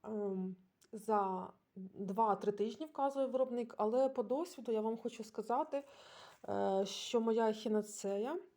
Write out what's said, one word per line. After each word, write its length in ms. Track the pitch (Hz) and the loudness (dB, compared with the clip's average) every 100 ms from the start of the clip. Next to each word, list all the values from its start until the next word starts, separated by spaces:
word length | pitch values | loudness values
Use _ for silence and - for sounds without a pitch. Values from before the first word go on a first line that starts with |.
ем, 540 | 214 214 202 190 185 185 _ _ - | -6 -4 -2 -2 -4 -6 _ _ -16
за 580 | 220 208 214 190 185 185 - _ - 190 | -10 2 2 4 0 -4 -14 _ -16 -14
два-три 580 | - 196 196 226 190 208 | -8 -4 2 4 4 2
тижні, 340 | 202 214 226 311 | 0 -2 -2 -8
вказує 400 | - 277 277 262 | 0 0 2 2
виробник, 480 | 247 254 240 233 - | 2 2 2 -4 0
але 300 | 214 240 269 | 2 4 4
по 140 | 269 | 2
досвіду 500 | 208 262 349 - 233 | 0 0 -2 -6 -2
я 80 | 220 | 0
вам 160 | 220 226 | 0 -2
хочу 280 | 240 226 | -6 -8
сказати, 600 | 214 - 214 240 302 277 277 - - - - - - | -10 -8 0 0 0 -4 -6 -20 -20 -20 -20 -16 -4
е, 340 | 202 196 190 196 | 0 2 2 0
що 340 | - - 240 | -4 -2 0
моя 300 | 226 226 226 | 2 4 2
ехінацея 880 | 214 226 214 208 - 202 202 233 339 359 | 2 0 0 -2 -6 -4 -2 -2 -6 -10